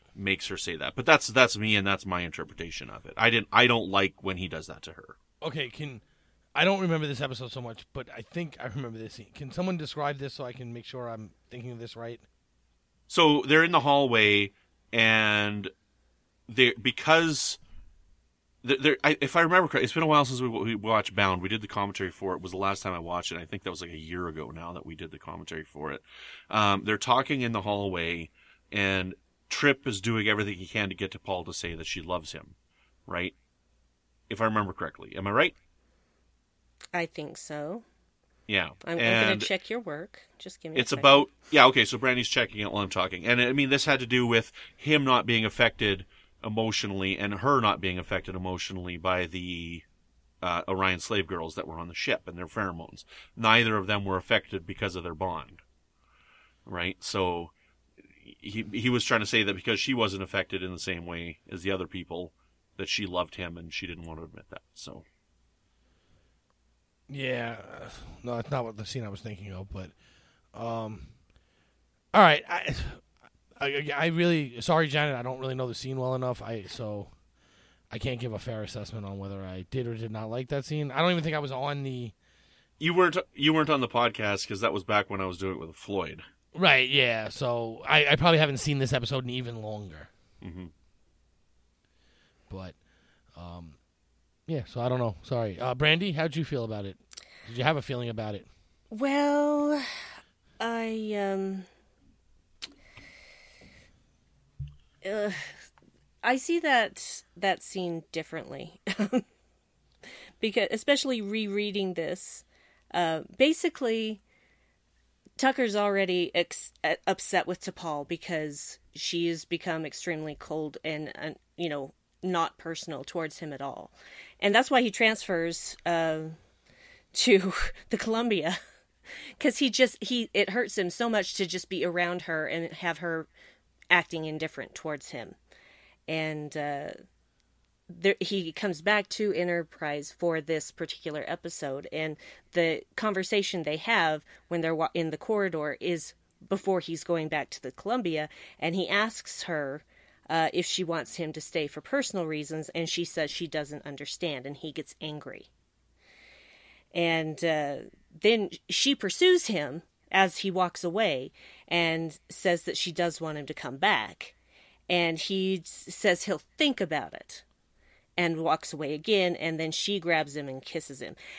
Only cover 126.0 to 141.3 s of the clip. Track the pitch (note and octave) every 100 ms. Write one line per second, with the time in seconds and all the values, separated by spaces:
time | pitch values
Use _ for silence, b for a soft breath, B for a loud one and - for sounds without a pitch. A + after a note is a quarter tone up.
126 | D#3+ D#3 D#3 D#3+ _ _ b b b b
127 | b - - F#3+ F#3 - - - - A3
128 | - A3+ A#3+ G3+ D#3 F#3 B B _ _
129 | B B B - D4 - C4+ G#3 B3 -
130 | - B3 A3+ - G3 G#3 G#3 - F3+ -
131 | A#3 A3 F3+ - F#3 F3+ - F#3 E3+ F3
132 | F3 F3+ E3 E3 D#3 E3 E3 D#3 F3+ D#3+
133 | E3+ D#3+ - b b b b _ - F3+
134 | E3 E3 D#3 D3+ D#3 - A2+ - D#3 D3
135 | - C3+ G#2+ - _ b b b b b
136 | - D#3+ D#3 D3+ D3+ D#3 D3 C#3+ D3 -
137 | - _ _ _ _ _ _ _ - F3
138 | F#3+ G3 F#3 G3 E3 - G3+ D#3 F3 G#3
139 | G3+ - G#3 E3+ F3 E3+ D#3+ - D3+ D3
140 | C#3+ - E3+ D#3+ D3 D#3 - - D#3+ -
141 | D#3+ D3+ -